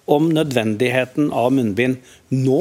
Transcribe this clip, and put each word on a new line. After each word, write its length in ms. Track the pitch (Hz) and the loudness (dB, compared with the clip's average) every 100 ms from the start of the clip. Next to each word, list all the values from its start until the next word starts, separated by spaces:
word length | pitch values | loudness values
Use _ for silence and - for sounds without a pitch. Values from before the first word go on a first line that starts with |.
| - | 0
om 200 | 147 165 | 2 2
nødvendigheten 1000 | 156 160 123 110 104 123 127 123 - 147 | 0 0 -2 -2 -2 -2 -2 -2 -2 -2
av 200 | 139 120 | 0 0
munnbind. 460 | 135 117 98 127 127 - - - | 0 0 0 -2 -4 -10 -20 -6
Nå 280 | 131 131 139 | -2 2 2